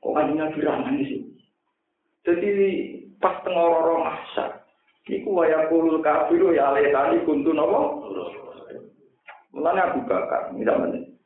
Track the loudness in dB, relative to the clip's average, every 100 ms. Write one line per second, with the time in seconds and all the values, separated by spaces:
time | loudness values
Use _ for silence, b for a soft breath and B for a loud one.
0 | -2 0 0 -2 -4 -2 -2 -2 -4 -4
1 | -4 -6 -12 -20 _ _ _ _ _ _
2 | _ _ -2 0 0 2 2 0 -6 -12
3 | -18 -4 -2 -2 -4 2 4 4 2 2
4 | -2 -6 -8 -6 -6 -10 _ _ _ _
5 | -8 -6 -2 2 2 2 2 4 4 2
6 | 2 2 2 4 4 4 4 4 4 4
7 | 2 2 2 0 0 2 2 2 0 -4
8 | -8 -8 -8 -12 -18 -20 -18 -18 -20 _
9 | _ _ -20 -20 _ -6 -2 0 0 -2
10 | -2 -2 -2 -4 -6 -4 0 0 0 -6
11 | -10 -20